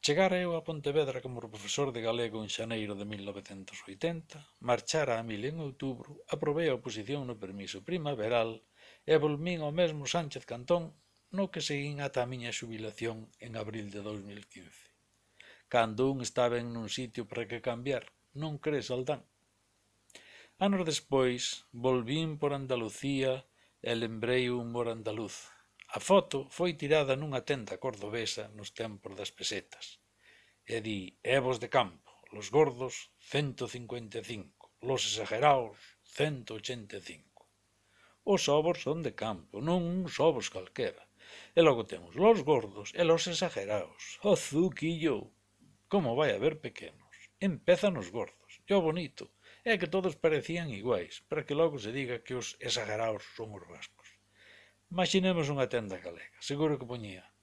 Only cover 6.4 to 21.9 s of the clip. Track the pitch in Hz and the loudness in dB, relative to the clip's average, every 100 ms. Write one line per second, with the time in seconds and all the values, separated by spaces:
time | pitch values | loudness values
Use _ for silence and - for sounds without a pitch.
6.4 | 151 147 165 127 127 110 104 143 127 110 | 0 2 2 0 -2 -8 -4 -4 -4 -8
7.4 | 98 98 95 98 98 175 147 131 107 120 | -8 -10 -8 -10 -4 -4 -2 -2 2 4
8.4 | 113 113 _ _ - - - 156 151 147 | 2 -2 _ _ -20 -16 4 4 6 0
9.4 | 170 175 151 156 175 151 139 175 156 127 | -2 -2 -2 2 2 2 -2 -2 -2 -8
10.4 | - 117 123 175 165 - _ _ _ 190 | -10 -12 2 2 2 -12 _ _ _ -4
11.4 | 196 170 147 143 143 143 139 131 123 127 | -2 -2 -2 -2 -2 -4 -2 0 0 -2
12.4 | 117 110 117 110 107 - 113 110 110 _ | -6 -6 -6 -6 -8 -4 -4 -4 -12 _
13.4 | 113 110 107 110 104 101 101 107 98 101 | -12 -8 -6 -6 -8 -8 -8 -8 -10 -14
14.4 | 104 - 87 - - _ _ _ _ _ | -16 -20 -20 -20 -20 _ _ _ _ _
15.4 | - - _ 123 113 107 135 139 120 - | -20 -20 _ 4 4 4 2 2 -2 2
16.4 | 120 120 120 117 110 - 127 113 110 - | 2 2 -4 -8 -6 -6 -6 -8 -8 -6
17.4 | 110 117 123 120 127 127 - _ _ 139 | -6 -4 -4 -4 -2 -4 -4 _ _ -8
18.4 | 156 147 156 147 - 127 127 135 - _ | -8 -4 -2 -2 -2 -4 -2 -4 -6 _
19.4 | _ _ _ _ _ _ _ - - - | _ _ _ _ _ _ _ -20 -20 -20
20.4 | - _ 196 196 165 143 - 135 127 123 | -20 _ 0 2 0 -2 2 4 4 2
21.4 | - - - 120 123 | -4 -6 -12 -2 2